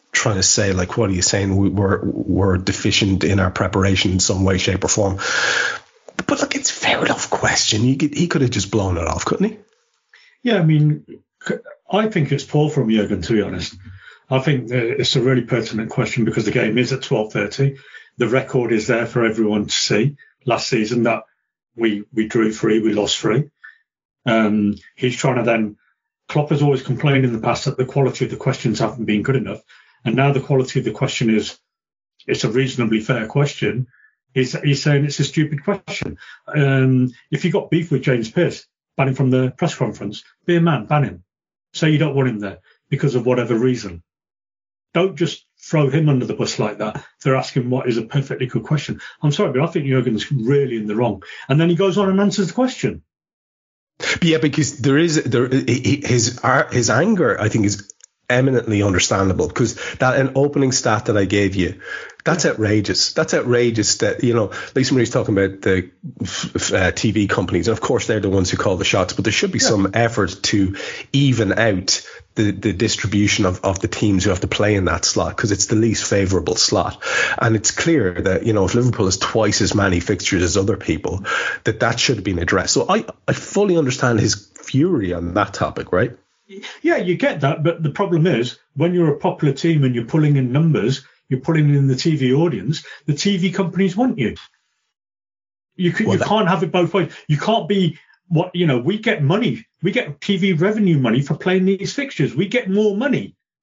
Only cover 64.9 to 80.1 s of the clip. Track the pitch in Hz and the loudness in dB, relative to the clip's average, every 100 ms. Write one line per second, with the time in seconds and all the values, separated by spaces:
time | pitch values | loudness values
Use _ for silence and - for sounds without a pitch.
64.9 | 131 113 127 110 98 98 98 101 92 - | 2 2 0 0 0 0 0 0 0 -2
65.9 | _ - - 92 - - - - 98 90 | _ -18 -8 -8 -6 -6 -6 -2 0 0
66.9 | - 113 104 98 - 92 92 90 113 - | 0 0 0 0 0 0 0 0 -2 0
67.9 | 123 - 107 98 98 90 95 107 92 - | -2 0 -2 2 0 0 0 0 0 0
68.9 | 101 90 - 101 - 196 117 - 104 98 | 0 0 -2 -2 0 0 0 2 2 2
69.9 | 110 117 110 92 - - 104 95 98 - | 2 0 0 -2 -2 -2 0 0 -2 -10
70.9 | - - 135 139 113 98 92 113 92 - | -12 -4 2 2 2 0 2 2 0 -2
71.9 | - - - - - 104 95 107 90 110 | -4 -6 -20 -12 -2 0 0 -4 0 -2
72.9 | - 98 101 101 - 92 92 101 92 107 | -2 -2 0 2 2 0 0 -2 -2 -4
73.9 | - 107 95 98 90 90 - 104 101 87 | 0 2 2 2 -2 -4 0 2 2 2
74.9 | 85 - - 82 - 101 98 - 110 113 | 0 0 0 -2 -2 -2 0 0 2 2
75.9 | 98 - 101 95 92 82 90 - 101 - | 0 0 0 2 0 0 0 2 2 0
76.9 | - - - - - 117 110 - - 165 | -6 -4 -2 -2 0 0 2 0 -2 0
77.9 | 156 92 87 82 92 117 107 90 120 123 | 2 0 0 0 0 2 2 2 2 2
78.9 | 104 95 - - 113 104 - 95 107 98 | 2 0 0 0 2 2 2 0 2 2
79.9 | 87 - | 0 -2